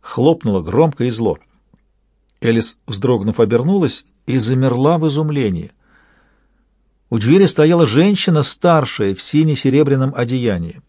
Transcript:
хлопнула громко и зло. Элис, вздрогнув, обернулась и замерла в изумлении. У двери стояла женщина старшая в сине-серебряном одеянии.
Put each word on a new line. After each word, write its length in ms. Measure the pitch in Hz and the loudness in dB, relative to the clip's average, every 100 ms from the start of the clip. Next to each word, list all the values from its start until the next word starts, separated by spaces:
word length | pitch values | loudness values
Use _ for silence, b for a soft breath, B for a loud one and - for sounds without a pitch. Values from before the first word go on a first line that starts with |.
хлопнула 580 | - - 139 165 117 95 | -10 0 0 2 -2 -2
громко 440 | 80 110 160 - | -2 0 0 0
и 60 | 127 | -4
зло. 280 | 110 110 80 _ _ _ _ _ _ _ _ _ _ | -2 -4 -4 _ _ _ _ _ _ _ _ _ _
Элис, 340 | 117 113 110 - - | -2 0 -2 -10 -14
вздрогнув, 540 | 101 123 120 101 104 | -6 -2 -2 -2 0
обернулась 640 | 107 117 143 196 156 - _ _ - | 0 2 0 0 0 -4 _ _ -4
и 100 | 131 | -2
замерла 640 | 110 131 131 123 139 170 | 0 0 0 0 0 2
в 100 | 156 | 0
изумлении. 640 | 143 156 143 113 87 - _ _ _ _ _ _ _ _ _ _ _ _ _ _ | -2 -2 -2 -2 -4 -8 _ _ _ _ _ _ _ _ _ _ _ _ _ _
У 100 | 113 | -2
двери 280 | 110 180 196 | 2 4 4
стояла 400 | - 151 170 147 | 4 2 4 2
женщина 560 | 120 190 202 - 156 | 2 2 2 0 2
старшая 720 | 135 - 180 165 131 - 98 | 0 0 2 2 0 -2 -4
в 80 | 95 | -4
сине-серебряном 920 | - 151 160 139 135 135 139 135 131 | -2 0 0 0 2 2 2 2 0
одеянии. 680 | 135 120 131 120 90 82 - | -2 -4 -2 -2 -4 -6 -12